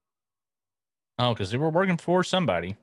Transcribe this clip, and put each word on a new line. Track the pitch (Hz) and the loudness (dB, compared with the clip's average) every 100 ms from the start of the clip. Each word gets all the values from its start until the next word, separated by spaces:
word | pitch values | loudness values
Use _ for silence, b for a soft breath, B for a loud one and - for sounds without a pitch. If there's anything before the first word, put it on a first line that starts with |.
| _ _ _ _ _ _ _ _ _ _ _ - | _ _ _ _ _ _ _ _ _ _ _ -2
Oh, | 123 | 0
'cause | 110 98 | 0 -2
they | 120 | -2
were | 156 | 0
working | 165 190 170 | 0 0 0
for | - 180 | 0 0
somebody, | 175 185 143 87 87 107 | 2 0 2 0 -4 -10